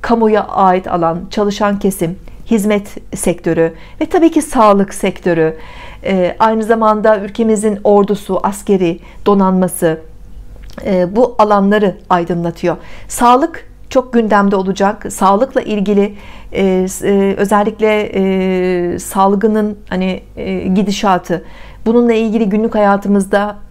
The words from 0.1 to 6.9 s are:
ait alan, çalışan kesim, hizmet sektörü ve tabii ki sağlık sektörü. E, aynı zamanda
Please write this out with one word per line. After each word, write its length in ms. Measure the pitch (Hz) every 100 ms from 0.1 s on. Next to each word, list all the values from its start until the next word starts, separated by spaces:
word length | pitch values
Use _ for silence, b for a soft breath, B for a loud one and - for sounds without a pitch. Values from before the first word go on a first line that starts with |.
| 233 220 214 196
ait 400 | - 190 185 190
alan, 320 | 175 165 170 -
çalışan 500 | - 208 202 208 202
kesim, 400 | 196 190 165 185 B B -
hizmet 520 | 226 202 208 202 - - 196
sektörü 580 | - 165 175 165 165 165 B B
ve 40 | 311
tabii 260 | 370 330
ki 100 | 330
sağlık 520 | - 254 214 202 196
sektörü. 640 | - 196 185 185 165 160 160 B B B B
E, 320 | - 190 175 -
aynı 240 | 226 220
zamanda 560 | 214 226 214